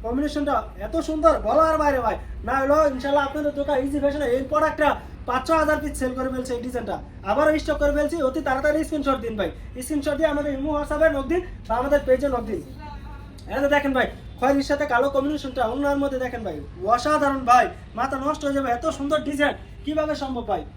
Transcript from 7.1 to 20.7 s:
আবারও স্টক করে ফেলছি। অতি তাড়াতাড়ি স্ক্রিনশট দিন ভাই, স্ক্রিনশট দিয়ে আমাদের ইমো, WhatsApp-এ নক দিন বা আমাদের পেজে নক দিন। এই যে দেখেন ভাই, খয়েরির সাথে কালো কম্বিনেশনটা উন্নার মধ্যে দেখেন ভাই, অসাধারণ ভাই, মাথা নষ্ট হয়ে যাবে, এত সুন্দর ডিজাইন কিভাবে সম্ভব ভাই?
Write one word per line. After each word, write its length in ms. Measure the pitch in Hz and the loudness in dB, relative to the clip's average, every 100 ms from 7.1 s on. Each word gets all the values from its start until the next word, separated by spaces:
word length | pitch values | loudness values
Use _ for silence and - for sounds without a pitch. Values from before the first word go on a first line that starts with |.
| - 190 | -12 -2
আবারও 220 | 220 311 302 | 2 4 2
স্টক 160 | 311 294 | 0 2
করে 120 | 285 285 | 2 2
ফেলছি। 200 | 294 330 262 | 0 0 -2
অতি 120 | 311 285 | 0 -2
তাড়াতাড়ি 320 | 262 302 302 302 | 0 2 2 0
স্ক্রিনশট 320 | 311 277 269 226 | -2 0 0 -2
দিন 80 | 214 | -4
ভাই, 100 | 175 - - 254 | -4 -4 -14 -12
স্ক্রিনশট 320 | 254 302 277 277 | -4 -2 -2 2
দিয়ে 100 | 311 | 2
আমাদের 180 | 285 294 269 | 2 -2 -2
ইমো, 120 | 285 294 | -2 -2
WhatsApp-এ 320 | 294 302 320 285 | -2 4 4 2
নক 100 | 254 | 0
দিন 100 | 349 359 - - | -2 -2 -12 -4
বা 60 | 226 | -2
আমাদের 180 | 269 285 277 | 2 2 4
পেজে 200 | 254 277 | 2 2
নক 100 | 254 214 | -2 -4
দিন। 120 | 190 - - - - - - - - - | -8 -8 -14 -14 -14 -14 -14 -16 -16 -8
এই 60 | 220 | -2
যে 60 | 277 285 | 4 4
দেখেন 160 | 285 262 | 2 0
ভাই, 100 | 220 - - - | 0 -2 -16 -2
খয়েরির 280 | 254 277 269 | 2 2 2
সাথে 160 | 285 285 | 0 2
কালো 140 | 240 277 277 | 2 2 2
কম্বিনেশনটা 480 | 277 302 269 254 226 | 0 -4 -6 -2 -2
উন্নার 240 | 254 285 285 | 0 0 0
মধ্যে 160 | 277 262 254 | 0 -2 -4
দেখেন 160 | 247 208 | -6 -8
ভাই, 100 | 151 143 - 185 | -8 -12 -8 0
অসাধারণ 480 | 240 285 302 285 269 254 | 2 4 2 2 0 6
ভাই, 160 | 247 208 - - 220 | 6 6 0 -14 -4
মাথা 160 | 262 277 277 | -4 -2 -2
নষ্ট 160 | 302 285 | -2 0
হয়ে 100 | 277 | 0
যাবে, 120 | 269 240 | 0 -2
এত 80 | 320 254 | -2 -4
সুন্দর 220 | 277 302 285 | -2 -2 -2
ডিজাইন 280 | 285 285 - - - - | 0 0 0 -10 -12 -4
কিভাবে 280 | 302 302 277 | -2 -2 -2
সম্ভব 200 | 269 247 214 | -4 -6 -4
ভাই? 100 | 180 - | -4 -4